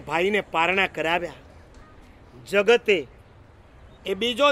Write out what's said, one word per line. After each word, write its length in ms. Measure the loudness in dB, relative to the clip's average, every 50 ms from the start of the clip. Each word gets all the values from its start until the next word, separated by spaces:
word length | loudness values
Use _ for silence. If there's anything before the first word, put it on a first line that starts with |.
| -2 -4
ભાઈને 320 | -2 -2 0 0 0 -2 -4 -2 -2
પારણા 340 | 0 0 2 2 0 -2 -2 -4 -4
કરાવ્યા, 420 | -4 -2 -2 -2 -4 -8 -12 -18 -20 -20 -20 -20 -20 -20 -20 -20 -20 -20 -20 -20 -20 -20 -20 -20 -20 -20 -20 -20 -12 -2
જગતે, 480 | 0 2 4 4 4 4 4 2 0 0 -2 -6 -14 -20 -20 -20 -20 -20 -20 -20 -20 -20 -20 -20 -20 -20 -20 -20 -20 -14 -8
એ 100 | -8 -4
બીજો 320 | -2 -2 -2 0 2 2 2